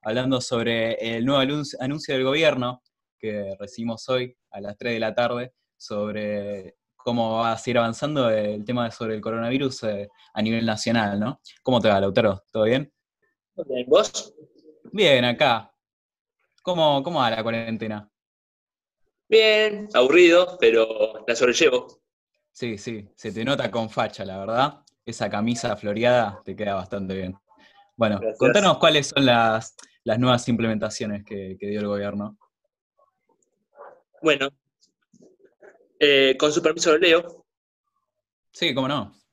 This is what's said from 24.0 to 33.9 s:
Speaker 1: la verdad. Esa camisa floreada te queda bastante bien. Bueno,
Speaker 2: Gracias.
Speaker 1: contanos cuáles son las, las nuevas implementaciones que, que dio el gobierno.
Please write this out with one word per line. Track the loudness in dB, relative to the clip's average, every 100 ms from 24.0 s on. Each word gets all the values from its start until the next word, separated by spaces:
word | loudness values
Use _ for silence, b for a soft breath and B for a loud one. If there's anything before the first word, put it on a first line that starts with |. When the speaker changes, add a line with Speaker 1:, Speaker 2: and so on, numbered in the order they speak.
| -4 -4 -10
Speaker 1:
la | -8
verdad. | -4 0 0 -2 _ _ -14
Esa | -6 -4
camisa | -2 -2 -2 -4 -4
floreada | -4 0 2 2 0 -6
te | -14 -8
queda | -4
bastante | -4 -6 -8 -6
bien. | -6 -6 -10 _ b b b b -2
Bueno, | 0 0
Speaker 2:
Gracias. | -4 0
Speaker 1:
contanos | 2 4 4 4
cuáles | 4 4 0
son | 0 2
las, | 4 4 0 -4 _ b b
las | -4 0
nuevas | 2 2 2
implementaciones | 0 0 -2 -4 -6 -8 -8
que, | -10 -12 -12 -10
que | -8
dio | -6
el | -4
gobierno. | -4 -4 -6 -10 -12 _ _ _ _ _ _ _ _ _ _ _ _ _ _ -20